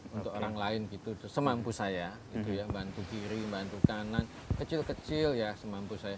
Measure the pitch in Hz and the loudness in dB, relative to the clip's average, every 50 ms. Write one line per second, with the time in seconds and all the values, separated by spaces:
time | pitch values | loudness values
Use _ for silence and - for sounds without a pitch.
0 | - - - 110 95 107 98 104 107 107 107 107 101 101 110 110 107 98 101 95 | -14 -6 -4 -4 -2 -2 -2 -2 -2 0 0 0 0 2 2 0 0 -2 -6 -6
1 | - - 107 - - 104 - 147 143 139 123 117 104 117 107 - 107 98 95 87 | -4 -6 -6 -6 -6 -2 0 2 4 4 4 2 0 -2 0 0 2 2 2 2
2 | 87 90 104 117 117 - 98 113 104 107 98 98 104 104 98 98 95 98 95 107 | 0 -2 -4 -8 -12 -6 -4 -2 0 0 0 0 0 0 -2 -2 -2 -4 -4 -6
3 | 98 92 110 107 101 101 107 110 110 107 101 95 98 95 104 98 - - 110 107 | -4 -4 -4 -4 -2 -2 -2 -2 -2 -2 -2 -2 -2 -4 4 6 6 6 6 2
4 | 107 107 110 113 113 - - - - - - - 147 - 165 156 143 - 131 - | -2 0 0 0 0 0 -8 -12 -2 -2 0 0 2 0 0 0 0 0 -4 -4
5 | - - 156 151 156 151 135 117 110 104 104 - - 107 101 98 101 92 110 95 | -2 0 2 4 6 6 6 4 2 2 0 -4 -6 -6 -4 -4 -4 -4 -6 -4
6 | - 101 98 | -4 -4 -4